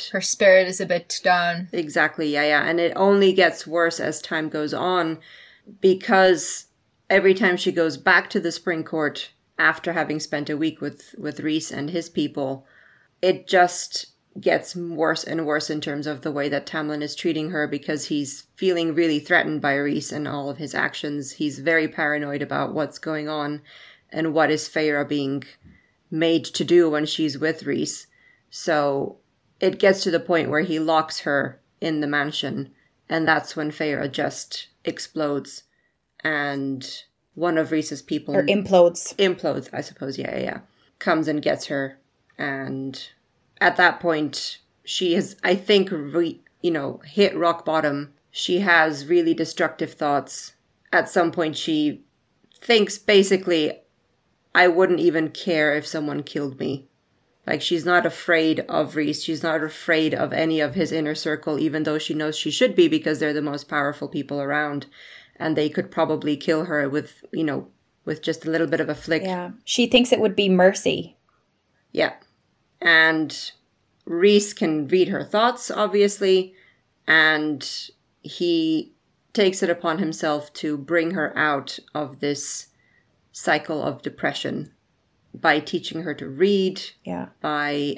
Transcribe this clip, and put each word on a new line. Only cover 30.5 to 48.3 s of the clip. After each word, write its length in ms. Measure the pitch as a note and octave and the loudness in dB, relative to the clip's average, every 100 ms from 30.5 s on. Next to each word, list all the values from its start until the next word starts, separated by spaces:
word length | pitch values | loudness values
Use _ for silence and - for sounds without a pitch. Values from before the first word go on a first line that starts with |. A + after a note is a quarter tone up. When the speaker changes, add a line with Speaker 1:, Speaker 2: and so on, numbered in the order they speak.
| D3+ | 0
Speaker 2:
he 180 | F3 D#3 | 0 0
locks 400 | D#3+ D#3+ D#3 - | 2 2 0 -4
her 400 | - C#3+ C3+ - _ _ | -2 0 -2 -6 _ _
in 200 | E3 D3+ | -4 -2
the 80 | D3 | -2
mansion, 640 | D3 C#3+ D3+ C#3+ C#3 C3+ _ _ _ - | -2 -2 -4 -6 -6 -8 _ _ _ -6
and 200 | E3 D#3+ | -2 2
that's 280 | D#3 D3+ - | 2 0 -6
when 140 | D3+ | -6
Feyre 400 | D3+ D3+ C#3+ C#3+ | -4 -2 -2 -4
just 560 | C3 D3 - - - - _ | -2 -4 -4 -10 -12 -14 _
explodes, 800 | - - - D#3 D3+ C#3+ C3+ - - _ _ _ _ _ | -8 -8 -8 -4 -2 -2 -6 -14 -20 _ _ _ _ _
and 800 | D#3+ D3+ C#3+ C#3 C3+ C3+ - - - _ _ - | -4 -2 -2 -4 -4 -6 -8 -14 -18 _ _ -4
one 220 | F3 D#3+ | 0 2
of 140 | D#3 | 2
Rhys's 300 | D#3+ D3+ C#3+ | 0 -2 -8
people 340 | - D3+ C#3+ F#3 | -6 -6 0 0
Speaker 3:
Or 80 | |
implodes. 720 | D3 G3+ F#3 F#3+ F3 F3 - - | 2 2 4 8 8 4 -4 2
Speaker 2:
Implodes, 520 | G3 F#3 D#3+ C#3 B2 | 2 2 -2 -4 -6
I 80 | - | -10
suppose, 360 | C#3+ - C3+ C3+ | -12 -10 -10 -8
yeah, 180 | - C2 | -6 -4
yeah, 60 | |
yeah. 160 | C2 - - _ _ - | -6 -8 -12 _ _ -8
Comes 280 | - D#3+ D#3 | 0 0 0
and 140 | D3+ | -2
gets 240 | D3 C#3+ - | 0 -2 -2
her, 320 | C#3+ C3+ C3+ _ _ _ - | -6 -6 -10 _ _ _ -10
and 640 | C#3+ C3+ C3+ C3+ C3+ C3+ - _ _ _ _ - | -8 -6 -6 -6 -8 -10 -14 _ _ _ _ 0
at 160 | F3+ F3 | 2 4
that 220 | F3+ E3+ | 4 2
point, 600 | F3 D#3 D3+ - - - _ _ | 0 0 -2 -4 -10 -12 _ _
she 300 | - - F#3 | -10 -2 0
has, 220 | E3+ - - | 0 -2 -2
I 120 | F#3 F#3+ | 0 0
think, 340 | - G3+ F#3+ | 4 4 4
re-, 500 | E3 C#3+ D3+ E3+ - _ _ | -2 -4 -2 -2 -4 _ _
you 100 | F3 | -2
know, 300 | D#3+ C#3 - - | -2 -4 -8 -6
hit 300 | - G3+ C#3 | 2 2 4
rock 300 | E3+ E3 - | 0 0 0
bottom. 480 | D#3+ D#3 C#3+ C#3+ _ | 0 2 0 -6 _
She 300 | _ | _